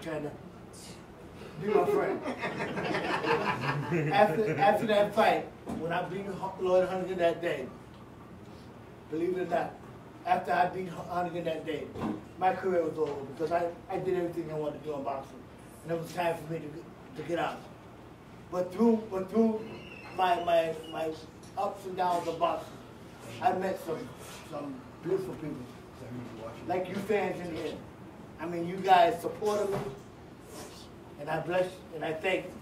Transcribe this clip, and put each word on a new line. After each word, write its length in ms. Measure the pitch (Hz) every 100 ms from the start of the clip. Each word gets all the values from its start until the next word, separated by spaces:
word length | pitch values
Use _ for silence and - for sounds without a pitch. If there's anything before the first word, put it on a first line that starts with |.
trying 220 | 160 156
to 80 | 147 - - - - - - - - - - - - -
be 80 | 196
my 160 | 339
friend. 360 | - 415 - -
<laughs> 1900 | 294 247 - - 226 - - - - - - 466 - - 143 143 131 165 151
After, 440 | 202 214 151 143 151
after 280 | 202 214 226
that 280 | 208 208
fight, 320 | - 202 160 - - - -
when 140 | 160
I 100 | 170
beat 160 | 180 185
H-, 400 | 196 180 - -
Lloyd 280 | 185 185 180
Huntington 300 | 185 175 180
that 220 | 170 165
day, 240 | 170 127 123 - - - - - - - - - - - - - -
believe 260 | 151 175 185
it 60 |
or 80 | 175
not, 240 | 170 - - - - - - -
after 260 | 180 -
I 140 | 175 180
beat 180 | 180 185
H-, 60 | 165 -
Huntington 360 | 175 180 170
that 220 | 165 156 156
day, 200 | 143 127 - - - - -
my 160 | 185
career 280 | 185 190 175
was 140 | 160 156
over 280 | 151 139 135
because 200 | - 156
I, 180 | 170 170 - -
I 80 | 185
did 180 | 185 180
everything 340 | 170 165 156
I 40 |
wanted 240 | 156 147 139
to 60 | 147
do 60 |
in 80 | 143
boxing. 400 | 135 139 - - - - - -
And 100 | 156
it 60 | 165
was 120 | 160
time 240 | - 170 170
for 160 | 156
me 80 | 165
to, 80 | 147 151 - - - -
to 60 | 147
get 100 | 170
out. 200 | 147 - - - - - - - - - -
But 220 | 180 180
through, 300 | 190 233 220 -
but 180 | 190 190
through 300 | 220 226 214 - - - - - -
my, 260 | 185 170
my, 300 | 170 170 165 156 160
my 200 | 156 160 156 - - - -
ups 260 | 196 -
and 120 | 190 185
downs 300 | 180 175 165
of 120 | 160
boxing, 340 | 170 156 - - - - - - - -
I 100 | 180
met 260 | 185 185 185
some, 240 | - 156 - - - - -
some 240 | 147 143 131 117 -
beautiful 300 | 165 190 -
people. 300 | 123 156 123 123 - - - 117 123 117 110 113 - -
Like 220 | 180 185
you 60 |
fans 440 | 202 190 208 190 165 175
in 80 |
here. 220 | 160 156 - - - - - - -
I 60 | 165
mean, 200 | 175 170
you 100 | 190
guys 440 | 185 185 170 160
supported 500 | 233 - 214 208 196
me, 80 | 196 - - - - - - - - - - - - - -
and 80 | 147
I 100 | 160
bless 280 | 160 180 180 - -
and 100 | 160
I 80 | 165
thank 340 | 156 190 180 - -